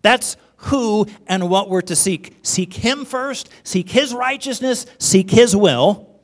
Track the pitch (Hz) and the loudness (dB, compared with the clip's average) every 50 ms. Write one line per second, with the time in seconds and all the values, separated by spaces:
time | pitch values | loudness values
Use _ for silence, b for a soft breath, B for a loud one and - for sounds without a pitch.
0 | _ 208 240 240 233 - - b b b b b - - 277 277 247 226 208 214 | _ 4 4 4 0 -6 -10 b b b b b -6 -2 -2 0 0 0 0 0
1 | 202 208 B B _ - 185 190 180 175 185 190 202 196 185 185 180 185 180 180 | 0 -2 B B _ -4 -4 -2 -2 0 0 0 0 0 -4 -4 -4 0 0 0
2 | 214 196 185 151 - - - _ _ - - - 185 180 - - - 233 269 285 | 0 0 -2 -6 -8 -14 -20 _ _ -6 -4 -4 -4 -4 -6 -4 -2 -2 -2 -2
3 | 285 - - 254 254 277 262 - - B B B B - - 190 175 185 - 247 | -6 -8 -8 -6 -6 -6 -8 -10 -12 B B B B -6 -4 -4 -4 0 0 0
4 | 294 269 240 247 247 254 269 277 - 277 254 196 247 262 247 - - B B B | 0 0 -4 -4 -4 -4 -4 -6 -6 -8 -8 -4 -2 -2 -2 -4 -6 B B B
5 | - - - 190 190 190 - 226 240 240 175 196 208 180 135 120 131 175 202 - | -4 2 2 2 2 4 6 6 6 6 4 2 4 2 2 4 2 2 2 0
6 | - - _ _ | -8 -20 _ _